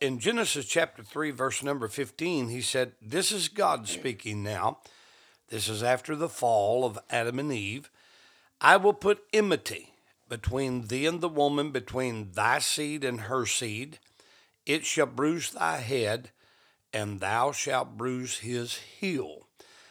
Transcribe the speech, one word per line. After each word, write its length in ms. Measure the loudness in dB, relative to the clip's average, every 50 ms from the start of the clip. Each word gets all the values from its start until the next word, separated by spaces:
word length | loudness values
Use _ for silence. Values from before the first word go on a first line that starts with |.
in 180 | -2 -2 0 0
Genesis 480 | 0 0 2 2 0 0 0 -4 -2
chapter 360 | 0 2 2 2 2 -2 -18
three, 280 | -18 -10 -6 -4 -4 -4
verse 320 | -2 -2 -2 -2 -2 -2
number 260 | -2 -2 -2 -2 -4 -4
fifteen, 600 | -4 -4 -6 -6 -4 -6 -4 -2 0 0 -2 -2
he 120 | -4 -4
said, 320 | -4 0 2 0 0 0 -4 _
this 320 | -12 -4 -2 0 0 0
is 160 | 0 0 -2 -4
God 400 | 0 2 2 2 2 0 -4 -6
speaking 540 | -8 -4 -4 -6 -6 -6 -8 -6 -6 -4
now. 380 | -4 -4 -2 0 -2 -2 -2 -4 _ -20 -20 -20 -20 -20 -20 -20 -20 _ _ _ _ -10
This 200 | -6 -4 -4 -2
is 140 | -2 0
after 320 | 2 2 2 0 0 -6 -4
the 140 | -4 -4 -4
fall 560 | -4 0 2 4 4 4 4 4 2 2 2
of 140 | 0 -2 -6 -8 -2
Adam 300 | -2 0 0 0 -2 -4
and 140 | -4 -4
Eve. 380 | -4 -4 -4 -6 -6 -8 -12 -18 _ _ _ _ -20 -20 -20 -20 _ _ _ _ _ 4
"I 160 | 8 8 8
will 160 | 10 8 6
put 320 | 4 4 2 2 2 2 -2 0
enmity 640 | 2 4 4 4 2 0 0 -6 -8 -10 -12 -18 _ _ _ _ _ _ _ -10
between 600 | -10 -4 -4 -2 0 0 0 0 -2 -2 -2 -2
thee 180 | -2 0 0
and 160 | 0 0 0
the 60 | -2 -2
woman, 420 | 2 4 4 4 4 2 0 0
between 600 | -2 -6 -6 -4 -4 -2 -2 -2 -2 -4 -8 -6
thy 260 | -2 2 4 4 4 4
seed 460 | 2 0 0 -2 -2 -4 -4 -2 -2
and 180 | -2 -2 -2
her 240 | -4 -2 -2 0 0
seed. 520 | 0 -2 -2 -2 -4 -4 -6 -8 -10 -12 -20 _ _ _ _ -20 _ -20 -20 _ _ _ _ -2
It 180 | 0 0 0 0
shall 220 | 0 2 2 2
bruise 460 | 2 2 0 2 2 2 0 -4 -6
thy 260 | -2 0 0 0 0 0
head, 540 | -2 -2 0 0 2 2 0 -2 -6 -12 _ _ _ _ _ _ _ _ _ _ _ -6
and 280 | -4 -4 -4 -4 -4 -4
thou 320 | -2 0 2 2 2 2
shalt 440 | 0 -2 -2 0 0 0 0 -2 -6
bruise 420 | -4 -4 -4 -2 -4 -4 -6 -6 -6
his 360 | -6 -4 -4 -4 -4 -4 -8
heel." 720 | -10 -10 -16 -10 -4 -4 -2 -2 -2 -4 -6 -10 -16 -20 _ _ _ -20 -20 -20 -20 -20 -20